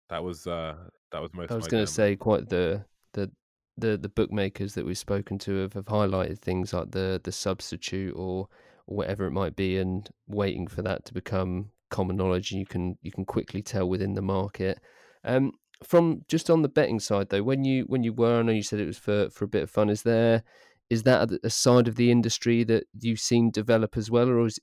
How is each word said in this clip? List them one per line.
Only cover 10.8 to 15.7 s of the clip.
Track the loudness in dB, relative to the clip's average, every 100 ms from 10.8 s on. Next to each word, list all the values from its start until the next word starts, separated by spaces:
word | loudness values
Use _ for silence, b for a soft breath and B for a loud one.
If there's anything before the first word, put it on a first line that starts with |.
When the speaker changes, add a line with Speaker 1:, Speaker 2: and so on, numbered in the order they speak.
Speaker 2:
that | -4 -4 -6
to |
become | -10 -4 -2 -2 -4 -8 _ -8
common | -4 -2 0
knowledge, | 0 0 -2
and | -6
you | -6
can, | -4 -4 -6
you | -10
can | -10
quickly | -6 -6 -6 -8
tell | -6 -4 -2
within | -2 -2 -4
the |
market. | -2 -2 -2 -4 -4 -4 b b b b
Um, | -2 0 0 -4 _